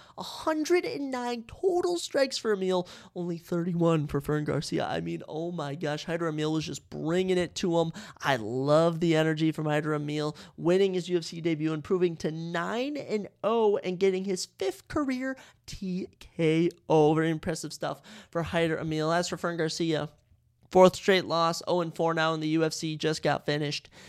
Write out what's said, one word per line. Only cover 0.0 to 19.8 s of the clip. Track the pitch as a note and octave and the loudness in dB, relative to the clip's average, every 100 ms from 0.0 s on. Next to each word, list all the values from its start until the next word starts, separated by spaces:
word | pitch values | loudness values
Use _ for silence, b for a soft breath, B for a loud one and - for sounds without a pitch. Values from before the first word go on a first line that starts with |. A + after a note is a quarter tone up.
| B - | B -16
a | |
hundred | F#3 - - D#4 D4+ F4 - | -14 -6 -2 -2 2 0 0
and | - C#4 | -6 -6
nine | B3+ A#3+ A#3+ | -4 -4 -6
total | A3+ - F#4+ F4 F4+ F4 | -10 -4 0 0 0 -2
strikes | - C#4 C4+ - | -2 0 0 0
for | A3+ G3+ | -2 0
Amil, | F#3 F#3 F3+ B B F3+ | 2 0 -2 B B -8
only | F3 E3+ | -6 -6
thirty-one | - F3 F3 E3+ E3 E3 D3 | -4 -2 0 2 4 4 2
for | C#3+ | -2
Fern | C#3+ D3+ | 0 -2
Garcia. | D3 C#3+ - - - | 0 -2 -2 -2 -2
I | E3 | -4
mean, | E3 E3+ - | -4 -8 -8
oh | D3+ E3+ | -8 -6
my | F3 C#3+ C#3 | -6 -6 -6
gosh, | D#3 D3 - | -4 -4 -4
Haider | E3 | -4
Amil | E3 D3+ D3+ | -2 -2 0
was | D#3+ D#3 | 0 -4
just | - - | -10 -12
bringing | D3+ D3+ F3 F#3 F3+ | -8 -2 0 2 0
it | F3 - | 0 -2
to | F#3+ E3+ | 0 2
him. | E3 F#3 B B | 0 -4 B B
I | C#3+ C3 | 0 0
love | G#2+ B2 C3+ D3+ E3+ E3 | 0 -2 4 6 6 2
the | E3+ D#3 | 2 4
energy | D#3 D#3 D#3+ | 2 2 0
from | D3+ D#3 | 0 -2
Haider | D3+ D3+ D3+ | 0 0 -2
Amil, | D3 D3+ D3+ D3 B - | -4 -4 -4 -6 B -4
winning | D3+ F#3 G3 F#3 | 2 4 4 0
his | E3+ | -2
U | F3 | -2
F | D#3+ | -2
C | E3+ | -4
debut, | E3 D#3+ D#3 | -2 0 -2
improving | D#3 C#3+ F#3 F3+ D#3+ | -2 -2 0 0 0
to | D#3+ | -6
nine | D#3+ E3 E3+ F3 A3 C4+ D4 | -6 -6 -4 -4 -4 -4 -6
and | - G#3+ G3 - | -6 -6 -6 -6
oh | G3 A3+ A3 G3+ | -2 2 2 2
and | F#3 F3+ | -2 0
getting | G3 F#3+ F#3+ | 2 2 -2
his | F#3 - - | -4 -6 -6
fifth | F#4+ - - | -6 -6 -6
career | D#4 C#4 B3+ C4 C4 B B - | -2 -2 -2 -4 -8 B B -18
T | - F#3+ F3+ - _ | -10 -6 -6 -6 _
K | - - E3 D#3+ E3+ - - | -14 0 2 4 2 -2 2
O. | D#3 D3+ | 4 6
Very | D#3 D#3+ | 4 2
impressive | D#3+ F#3+ D#3+ D3+ | -2 -4 -6 -8
stuff | - D#3 D3 B B B | -8 -8 -8 B B B
for | E3+ E3 | -6 -2
Haider | E3+ E3+ D#3+ | 0 0 0
Amil. | D#3+ D#3 D#3 E3+ | -2 -2 0 0
As | E3+ | 0
for | F3 | -4
Fern | F3+ E3+ | -4 -2
Garcia, | D#3+ - | -2 -2